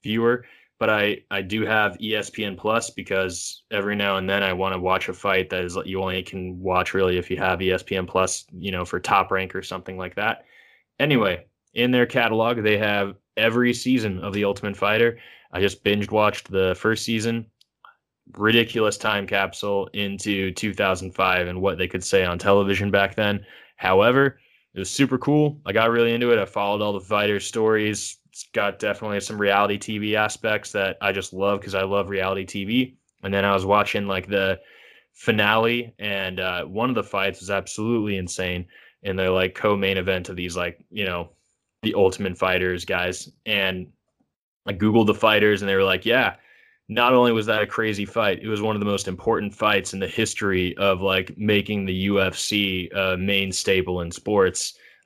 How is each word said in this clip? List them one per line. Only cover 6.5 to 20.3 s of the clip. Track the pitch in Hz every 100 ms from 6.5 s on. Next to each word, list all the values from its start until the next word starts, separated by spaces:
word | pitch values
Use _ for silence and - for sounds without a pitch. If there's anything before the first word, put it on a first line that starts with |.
| 90
watch | 92 90 90
really | 98 92 90
if | -
you | 90
have | 95 87
E | 92
S | 92
P | - 95
N | 90
Plus, | 92 92 - -
you | 90 98
know, | 92
for | 87 92
Top | - 98 92
Rank | 95 95 95
or |
something | - 92 92 92
like | 90 98
that. | 110 - - - _ _ _ -
Anyway, | 147 131 98 85 - _ _
in | - 123
their | 123 120
catalog, | 131 117 110 113 120
they | 107 104
have | 107 104 98 98 _ -
every | 113 120 120
season | 120 131 127 107 92
of | 101
The | 101 101
Ultimate | 98 104 101
Fighter. | 101 110 117 117 - - _
I | 90
just | 98 -
binged | 101 104 101
watched | 107 104 - -
the | 95 92 90
first | 110 110
season. | - 113 113 117 107 _ _ _ - _ _ _ - -
Ridiculous | 107 117 117 117 107 -
time | 110 101 95
capsule | 101 95 - 104 98 95
into | 104 101 98 104